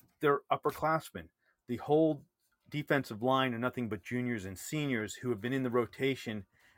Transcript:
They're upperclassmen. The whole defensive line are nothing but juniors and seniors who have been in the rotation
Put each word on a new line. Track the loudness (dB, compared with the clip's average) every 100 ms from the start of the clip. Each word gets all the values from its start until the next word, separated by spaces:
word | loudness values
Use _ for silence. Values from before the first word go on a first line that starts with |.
| _ _
They're | 2 4 2
upperclassmen. | 0 0 0 0 0 -2 -12 -12 _ _ _ -8
The | -6
whole | 2 4 4 2 -8 _ _ _ _
defensive | -4 0 0 0 -2
line | 2 2 2
are | 0
nothing | -2 -2 -4
but | -4
juniors | -4 -4 -2 -4
and | -6 -10
seniors | -6 -4 -2 -2 -2
who | -4 -4
have | -2
been | -2
in | 0
the | 2
rotation | 2 0 0 -2 -2 -4 -8 -10 _ _